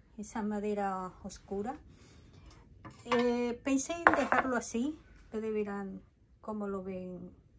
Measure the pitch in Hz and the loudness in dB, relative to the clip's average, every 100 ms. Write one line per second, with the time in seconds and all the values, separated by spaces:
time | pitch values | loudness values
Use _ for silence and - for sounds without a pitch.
0 | - - 208 233 208 208 208 202 196 190 | -20 -12 -8 -4 -2 0 0 0 0 0
1 | 185 - 196 - - 196 214 302 - - | -4 -8 -12 -12 -6 -4 -4 -6 -12 -20
2 | - - - - - - - - - - | -20 -20 -20 -20 -20 -20 -20 -18 -18 -14
3 | 240 247 247 240 240 240 285 269 - 339 | 2 6 6 4 2 0 2 2 2 2
4 | 339 311 254 254 262 240 - 233 277 320 | 4 4 4 4 4 0 0 -2 -2 -4
5 | - - - 220 220 214 202 202 196 190 | -12 -20 -10 -6 -2 -2 -2 -4 -6 -8
6 | - _ _ - - 214 202 196 185 185 | -14 _ _ -16 -8 -6 -4 -4 -6 -8
7 | 185 180 180 - - | -8 -10 -12 -16 -20